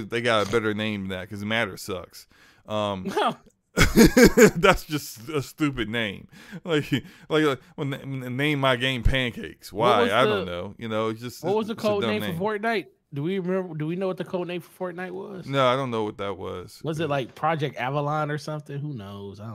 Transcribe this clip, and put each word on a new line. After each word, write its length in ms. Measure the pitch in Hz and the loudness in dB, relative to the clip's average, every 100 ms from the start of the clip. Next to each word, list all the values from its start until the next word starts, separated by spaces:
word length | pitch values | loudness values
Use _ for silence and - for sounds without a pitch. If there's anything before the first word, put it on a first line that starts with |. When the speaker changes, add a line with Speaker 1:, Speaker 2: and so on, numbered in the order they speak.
| 101 | -4
Speaker 1:
they 120 | 117 | -2
got 260 | 120 110 98 | 2 2 4
a 40 | |
better 220 | 113 107 | 2 0
name 340 | 104 107 104 95 | -2 -2 -4 -6
than 20 | 92 | -8
that, 120 | 92 | -8
'cause 140 | 101 104 | -8 -2
Matter 320 | 113 107 - | -2 -2 -6
sucks. 500 | - 92 85 - - _ - _ - | -8 -8 -10 -20 -20 _ -20 _ -8
Um, 360 | 107 104 98 | -4 -2 -4
Speaker 2:
<laughs> 120 | 92 - | -4 -2
No. 200 | - - _ _ _ - | -2 -4 _ _ _ 2
Speaker 1:
<laughs> 800 | - - 220 - 226 - 214 170 | 4 8 8 10 8 10 8 8
that's 260 | 196 175 | 4 4
just 440 | - 151 - - 120 | 2 -6 -6 -14 -6
a 120 | 151 | -6
stupid 480 | 123 - 151 127 104 | -4 -2 -2 0 -4
name. 380 | 117 110 90 - - - 170 | -2 -4 -6 -16 -20 -18 -12
Like, 280 | 185 151 - 135 - - - | -2 0 2 -2 -4 -16 -2
like, 140 | 156 151 | 2 2
like, 140 | 131 - - | 0 -8 -8
when, 160 | 139 | -8
when 260 | 139 131 135 | -6 -8 -10
they 100 | 127 | -6
name 300 | 123 147 143 | -2 0 2
my 160 | 135 123 | 2 2
game 260 | 131 127 | 0 2
Pancakes. 680 | 110 135 123 107 85 - - | 2 2 0 -4 -12 -14 -10
Speaker 2:
What 140 | 95 120 | 2 4
Speaker 1:
Why? 120 | 110 | 6
Speaker 2:
was 80 | - | 4
Speaker 1:
I 140 | 107 143 | 4 4
don't 200 | 104 92 | 2 -2
Speaker 2:
the, 60 | |
Speaker 1:
know. 240 | 87 98 98 | -6 -8 -8
You 120 | 113 | -4
know, 180 | 110 110 | -2 -2
it's 120 | 110 | -4
just, 220 | 123 - | -8 -6
Speaker 2:
what 120 | 165 214 | -2 -2
was 120 | 226 | -2
the 60 | |
Speaker 1:
it's 100 | 226 | -2
a 40 | 214 | 0
dumb 60 | 208 | 0
Speaker 2:
code 20 | 220 | 0
name 120 | 214 | -2
Speaker 1:
name. 160 | 208 165 | -2 -2
Speaker 2:
for 220 | 202 208 | -2 -2
Fortnite? 280 | 226 220 151 _ _ 139 | -2 -2 -4 _ _ -6
Do 60 | |
we 160 | 156 196 | -4 -2
remember? 380 | 175 190 185 156 | -2 -2 -4 -6
Do 100 | 151 | -4
we 100 | 175 | -2
know 120 | 190 | -4
what 100 | 180 | -4
the 80 | 175 | -6
code 220 | 185 175 | -6 -4
name 120 | 175 | -8
for 300 | - - 185 | -10 -10 -10
Fortnite 200 | 170 185 | -8 -10
was? 340 | 185 208 180 135 | -10 -12 -12 -4
Speaker 1:
No, 200 | 139 127 | 2 4
I 80 | 127 | 4
don't 160 | 131 | 0
know 120 | 117 | -2
what 140 | 107 104 | -2 -4
that 180 | 101 92 | -6 -6
was. 460 | 95 92 87 - | -8 -10 -12 -10
Speaker 2:
Was 160 | 143 160 | -8 -4
it, 100 | 156 | -2
like, 260 | 143 120 - | -2 -4 -4
Project 420 | 156 160 143 - | -2 0 -2 -4
Avalon 540 | 120 143 143 156 147 | -4 -2 -2 -2 -2
or 80 | 147 | -6
something? 400 | 147 151 147 139 | -8 -10 -10 -8
Who 140 | 147 | -8
knows? 460 | 131 98 101 101 98 | -8 -12 -12 -12 -14
I 80 | 110 | -14